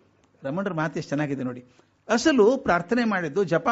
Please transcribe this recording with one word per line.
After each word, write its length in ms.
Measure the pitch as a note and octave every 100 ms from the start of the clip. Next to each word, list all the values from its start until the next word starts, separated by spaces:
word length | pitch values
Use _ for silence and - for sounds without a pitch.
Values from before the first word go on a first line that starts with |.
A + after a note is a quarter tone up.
| _ _ _ _
ರಮಣರ 300 | C3+ D#3+ G3+
ಮಾತು 260 | D#3+ D#3+ E3
ಎಷ್ಟು 100 | -
ಚೆನ್ನಾಗಿದೆ 340 | C#3+ D3 C#3
ನೋಡಿ. 220 | B2+ B2+ - _ _ _ -
"ಅಸಲು 480 | A#3 D#4+ C4+ G#3 C4+
ಪ್ರಾರ್ಥನೆ 480 | - F3 E3+ A#3+
ಮಾಡಿದ್ದು, 400 | A3+ F#3+ D#3+ D3+
ಜಪ 240 | F#3 E3 -